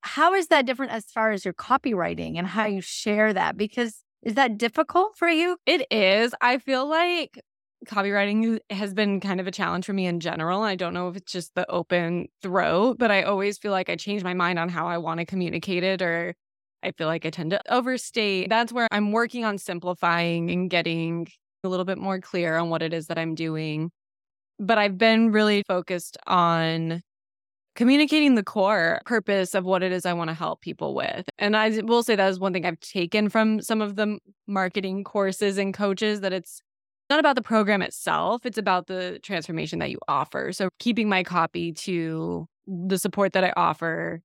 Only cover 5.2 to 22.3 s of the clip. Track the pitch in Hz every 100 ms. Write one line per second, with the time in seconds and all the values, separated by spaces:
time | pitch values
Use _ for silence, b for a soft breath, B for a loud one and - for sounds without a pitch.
5.2 | 339 320 349 359 - 349 - 220 190 196
6.2 | 233 - 240 254 - 262 277 311 349 349
7.2 | 302 254 - _ _ _ - 208 196 202
8.2 | 202 208 226 220 _ 196 208 190 208 196
9.2 | 196 190 185 185 175 175 185 196 185 175
10.2 | 165 165 160 185 214 190 175 175 180 185
11.2 | - 185 170 - 180 175 165 175 170 175
12.2 | - _ 196 185 156 165 226 247 233 202
13.2 | 190 196 202 208 208 190 185 175 - 208
14.2 | 190 185 175 180 170 175 170 170 165 165
15.2 | 170 190 175 170 165 180 185 190 180 170
16.2 | 170 175 _ _ _ _ - 165 160 165
17.2 | 160 156 156 196 - 247 247 254 - -
18.2 | 214 190 185 220 233 240 233 208 208 214
19.2 | 233 247 226 202 - 175 175 180 175 170
20.2 | 170 170 170 175 185 175 165 165 165 170
21.2 | 170 _ _ _ 190 180 185 190 196 190
22.2 | 185